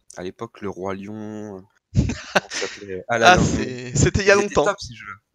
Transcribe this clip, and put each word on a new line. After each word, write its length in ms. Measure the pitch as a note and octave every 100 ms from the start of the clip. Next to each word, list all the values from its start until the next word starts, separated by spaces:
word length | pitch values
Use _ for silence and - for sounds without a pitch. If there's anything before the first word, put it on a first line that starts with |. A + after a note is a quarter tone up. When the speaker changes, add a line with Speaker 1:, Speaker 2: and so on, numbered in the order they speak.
| - -
Speaker 1:
à 60 |
l'époque, 380 | F2+ - A#2 -
Le 80 | G#2
Roi 260 | F2 G2 G2
Lion, 640 | G2 G#2+ G#2+ G#2+ G#2+ F#2+
euh, 40 | G2 _ _
Speaker 2:
<laughs> 0 |
Speaker 1:
comment 560 | - - - - - -
ça 180 | - G2
s'appelait, 260 | - G2+ F#2
euh, 80 | -
Speaker 2:
Ah, 80 | A#2
Speaker 1:
Aladdin. 280 | A2+ F3+ -
Speaker 2:
c'est, 500 | - B2+ B2 B2 B2
c'était 260 | F3+ G#3+
il 60 | G3
y 40 |
a 40 | G3+
Speaker 1:
Ils 40 | G3+
étaient 100 | -
Speaker 2:
longtemps. 100 | D3
Speaker 1:
top, 140 | -
ces 160 | - A2
jeux-là. 180 | G#2 G2+ _